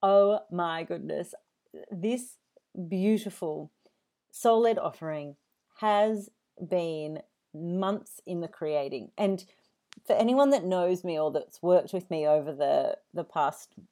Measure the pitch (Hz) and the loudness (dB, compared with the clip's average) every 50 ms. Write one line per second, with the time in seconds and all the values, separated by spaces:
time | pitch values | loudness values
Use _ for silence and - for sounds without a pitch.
0 | 196 196 196 202 202 202 208 208 - - 180 175 170 165 165 165 165 - 175 - | 2 6 6 6 6 6 4 2 -2 -6 -6 -4 -4 -4 -4 -6 -6 -8 -8 -8
1 | - 156 151 156 175 - - - _ _ _ _ _ _ - 78 - - 208 170 | -6 -6 -6 -6 -6 -8 -14 -20 _ _ _ _ _ _ -20 -20 -16 -14 -10 -6
2 | 180 220 247 247 254 - - _ _ _ _ _ _ _ - 185 175 160 190 185 | -4 -2 -2 -4 -6 -10 -20 _ _ _ _ _ _ _ -14 -14 -10 -6 -4 0
3 | 190 214 220 208 220 202 - - 180 156 151 156 151 - _ _ _ _ _ _ | 2 2 2 0 -2 -6 -10 -8 -8 -8 -6 -8 -10 -12 _ _ _ _ _ _
4 | _ _ _ _ _ _ - - - 233 226 226 233 226 226 - - 160 - - | _ _ _ _ _ _ -8 0 2 4 4 4 4 2 2 0 -2 -4 -6 -8
5 | 165 156 156 151 147 143 143 _ _ _ _ _ _ _ _ - 220 214 208 208 | -10 -10 -8 -8 -10 -12 -16 _ _ _ _ _ _ _ _ -4 0 2 2 4
6 | 214 220 220 208 202 - - _ _ _ _ - 180 151 185 175 170 165 160 156 | 2 2 0 -2 -6 -12 -18 _ _ _ _ -16 -6 -4 -2 -2 -2 -4 -6 -6
7 | 151 151 156 - - _ _ _ _ _ - 151 165 170 175 190 190 196 208 208 | -8 -8 -10 -12 -14 _ _ _ _ _ -14 -10 -8 -6 -4 -2 -2 -2 -4 -4
8 | - - - - - - 180 170 165 160 - - 165 151 151 147 139 143 139 123 | -8 -12 -20 -18 -12 -10 -8 -8 -8 -10 -10 -8 -6 -4 -2 -2 -4 -4 -6 -10
9 | - - _ - 208 196 196 185 - - _ _ _ _ _ _ _ _ - - | -10 -10 _ -2 0 0 0 -2 -6 -12 _ _ _ _ _ _ _ _ -20 -10
10 | - - 214 - 226 233 254 269 285 277 277 220 170 185 185 180 175 180 185 180 | -2 0 2 2 2 4 4 4 4 4 4 2 2 0 0 0 2 0 0 -2
11 | 180 180 160 156 156 151 - 147 - - - - - 175 180 170 - - - 180 | -2 -4 -2 -2 0 0 0 -2 -4 -6 -10 -4 2 4 4 4 4 2 -4 -8
12 | 180 - 165 160 151 151 151 151 139 156 143 139 143 139 143 139 135 - - - | -6 -6 -4 0 2 4 4 4 2 -2 -4 -2 0 2 2 2 2 0 -2 -6
13 | _ _ - 175 165 - - 165 143 143 - - - - _ 196 - _ | _ _ -10 -10 -8 -6 -2 -2 0 0 -2 -6 -12 -20 _ -20 -20 _